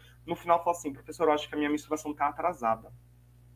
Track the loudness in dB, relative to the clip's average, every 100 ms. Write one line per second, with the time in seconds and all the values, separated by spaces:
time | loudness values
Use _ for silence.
0 | -16 -18 -8 -6 4 4 4 -2 -4 -10
1 | -12 2 4 4 0 -2 0 0 -2 -4
2 | -4 -2 -2 0 -2 0 0 0 -4 -20
3 | -20 -20 -20 -20 -20